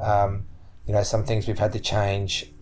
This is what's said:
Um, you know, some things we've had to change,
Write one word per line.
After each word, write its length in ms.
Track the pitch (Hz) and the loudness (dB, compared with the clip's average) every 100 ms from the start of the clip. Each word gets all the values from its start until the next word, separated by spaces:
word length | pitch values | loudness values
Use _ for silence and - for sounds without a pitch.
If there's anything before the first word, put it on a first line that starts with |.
Um, 440 | - 104 101 98 - - - - - | 2 4 2 0 -6 -12 -18 -10 0
you 60 | |
know, 100 | 104 | 2
some 220 | 98 110 | 2 0
things 220 | - 113 117 | 2 0 0
we've 120 | 98 | 0
had 140 | 107 | 0
to 80 | 107 | 0
change, 720 | - 104 101 98 98 - - - | -2 0 2 0 -2 -4 -6 -4